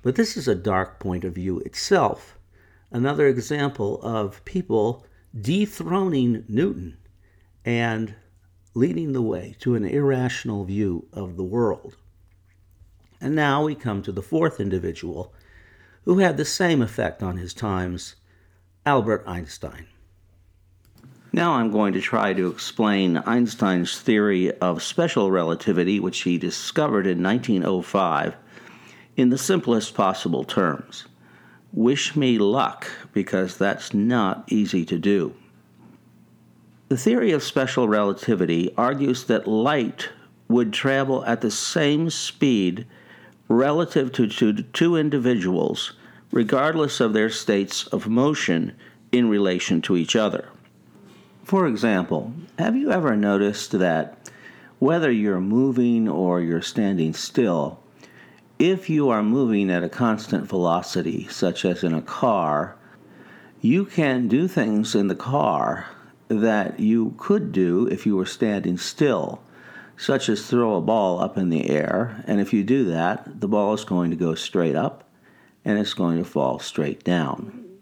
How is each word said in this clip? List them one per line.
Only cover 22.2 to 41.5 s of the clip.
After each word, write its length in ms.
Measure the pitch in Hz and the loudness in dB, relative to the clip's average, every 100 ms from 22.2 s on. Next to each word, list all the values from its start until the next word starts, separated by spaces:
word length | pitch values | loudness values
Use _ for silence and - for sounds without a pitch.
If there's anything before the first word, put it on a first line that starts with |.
| 104 | 0
to 160 | 95 90 | 0 -2
explain 720 | - - - 107 101 92 85 - | -4 -8 0 2 4 2 2 0
Einstein's 760 | 120 117 - 101 92 85 - | 0 0 0 0 2 -2 -4
theory 500 | - 107 104 95 90 - | 0 2 2 2 0 0
of 260 | 90 82 | -2 -2
special 480 | - - 170 - 98 | -4 -2 0 2 2
relativity, 680 | 92 82 82 - 90 87 101 | 2 0 -2 0 2 2 0
which 220 | 90 - | -2 -2
he 140 | 92 87 | -2 0
discovered 680 | 90 - - - 151 107 95 | -2 -6 -4 -2 0 0 0
in 140 | 87 | 0
nineteen 420 | 90 120 120 98 | 0 0 0 0
oh 180 | 87 92 | 0 -2
five, 540 | 87 101 90 73 80 - - - - - - - - - | 0 0 0 0 -2 -8 -20 -20 -20 -20 -20 -20 -8 2
in 140 | 127 | 2
the 80 | 131 | 2
simplest 560 | - 185 127 117 - | 0 0 2 0 0
possible 500 | - 98 95 - 71 | 0 0 0 -4 -4
terms. 640 | 73 - 87 69 - - - _ - - - - _ | -2 0 0 0 -10 -20 -20 _ -20 -20 -20 -20 _
Wish 440 | - 117 139 - 151 | 0 2 2 -2 0
me 240 | 131 113 | 2 2
luck, 480 | 101 127 - - - - - | 2 2 -2 -4 -14 -14 -6
because 440 | 104 95 95 92 - | -4 -2 -2 -2 0
that's 360 | 98 - - | -2 -2 -4
not 500 | 104 110 123 98 - - | 0 2 2 0 -2 -2
easy 320 | 110 98 95 82 | 0 0 0 -2
to 120 | 87 | 0
do. 380 | 95 101 80 - - _ _ _ - - _ _ _ _ _ _ - _ _ | 2 2 0 -8 -20 _ _ _ -20 -20 _ _ _ _ _ _ -20 _ _
The 80 | 127 | 0
theory 340 | 214 240 226 | 2 2 2
of 120 | 151 | 0
special 440 | - 147 131 127 117 | 0 -2 0 0 2
relativity 840 | 107 101 98 - 104 85 85 87 - | 2 2 -2 -2 0 2 2 0 0
argues 500 | 120 139 139 127 - | 0 0 0 -2 0
that 220 | 110 - | 0 2
light 600 | 110 123 147 110 - - - - _ _ | 0 2 0 -2 -6 -12 -14 -20 _ _
would 260 | 120 113 | 2 2
travel 500 | 104 139 135 135 131 - | 0 2 2 2 0 0
at 160 | 117 | -2
the 100 | 113 | -2